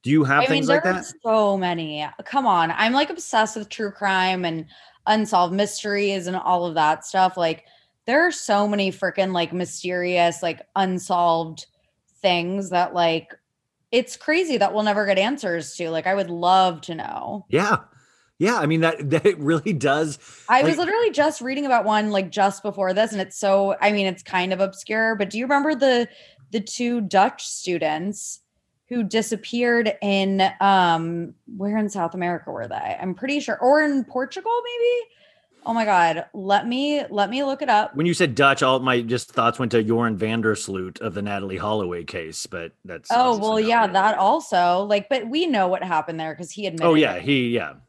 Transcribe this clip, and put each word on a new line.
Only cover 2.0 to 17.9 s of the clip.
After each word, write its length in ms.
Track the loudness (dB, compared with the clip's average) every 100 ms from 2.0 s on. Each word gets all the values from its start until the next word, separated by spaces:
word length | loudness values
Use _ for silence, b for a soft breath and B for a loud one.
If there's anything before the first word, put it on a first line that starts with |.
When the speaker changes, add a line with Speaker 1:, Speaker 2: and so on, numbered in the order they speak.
| -8 -10 -4
Speaker 2:
Come 200 | 0 2
on. 260 | 2 2
I'm, 200 | 0 0
like, 160 | 2 -2
obsessed 480 | -6 -2 0 0 -4
with 140 | -12
true 200 | -8 -8
crime 540 | -4 -2 0 0 0
and 220 | -2 -6 -10 b b b 0
unsolved 480 | 0 2 2 2
mysteries 720 | 0 -2 -4 -4 -2 -2 -2 -4
and 100 | -4
all 300 | 0 0 0
of 80 |
that 320 | 0 2 0 -2
stuff. 320 | 2 2 2
Like, 260 | -2 -2 b b b b 0
there 160 | 2 2
are 60 |
so 340 | 0 0 0 2
many 240 | 0 -2
freaking, 420 | -2 -4 0 0
like, 200 | 0 -2
mysterious, 920 | -4 -6 -6 -6 -4 0 2 2 2
like, 200 | -6 -6 -6
unsolved 920 | -2 0 -2 -2 2 2 2 -2 -10 -20 _ _ _ _ _
things 500 | 0 0 0 -4 -2
that, 220 | 0 0
like, 400 | 2 0 0 -6 -20 _ _ _ _ _
it's 240 | -2 -2 -8
crazy 400 | -2 -2 0 0
that 180 | 0
we'll 80 | 2
never 240 | 0 0 2
get 100 | 2
answers 600 | 0 -2 -4 -4 -6 -8
to. 140 | -6
Like, 180 | -4 -2
I 80 | -2
would 120 | -2
love 520 | -2 4 4 4 0
to 160 | -10 -10
know. 500 | -8 -8 -10 -12 -2
Speaker 1:
Yeah. 340 | 0 2 0 -2